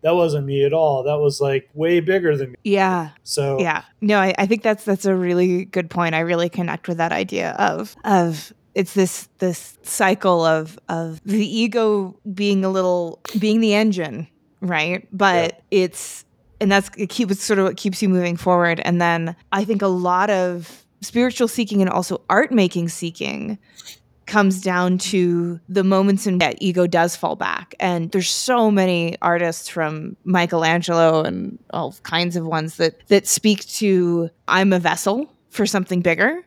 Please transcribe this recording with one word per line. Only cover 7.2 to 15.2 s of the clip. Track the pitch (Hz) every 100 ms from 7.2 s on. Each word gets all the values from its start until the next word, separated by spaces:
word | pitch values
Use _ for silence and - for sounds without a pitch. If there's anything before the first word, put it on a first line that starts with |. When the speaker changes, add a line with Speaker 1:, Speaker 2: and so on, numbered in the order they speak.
| 190 90 165
Speaker 2:
of, | - 208 160 208 -
of | - 196 170 156 - - _ -
it's | 185
this, | 196 185 - - _
this | 185 170 - -
cycle | - - 196 185 196 175 165
of, | 160 160 180 -
of | 165 165 160 -
the | 208 208
ego | 220 233 233 220 208 190 - 214
being | 190 208 196 190
a |
little, | 190 185 180 170 - - 214
being | 214 220
the | 226
engine, | 208 220 185 156 117 156 _ _ _
right? | 185 170 156 180 -
But | 196